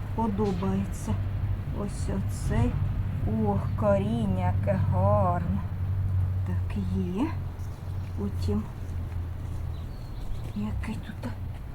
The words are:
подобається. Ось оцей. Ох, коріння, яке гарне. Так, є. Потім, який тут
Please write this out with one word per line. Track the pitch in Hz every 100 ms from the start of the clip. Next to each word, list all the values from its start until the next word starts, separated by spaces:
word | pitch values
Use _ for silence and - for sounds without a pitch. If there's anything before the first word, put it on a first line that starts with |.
| -
подобається. | - 226 196 208 180 190 196 196 - - - - - - - - -
Ось | 202 -
оцей. | - 196 196 - - 220 247 - - - - - - 220 214
Ох, | 196 - -
коріння, | 107 196 202 - 104 92 180 -
яке | - 190 -
гарне. | 180 196 208 185 175 - 196 - - - - - - - - -
Так, | 180 - 208 185 185
є. | 180 185 294 - - - - - - - - -
Потім, | 202 - - 208 220 - - - - - - - - - - - - - - - - - - 214
який | 208 202 -
тут | 220 - - 240 - - - -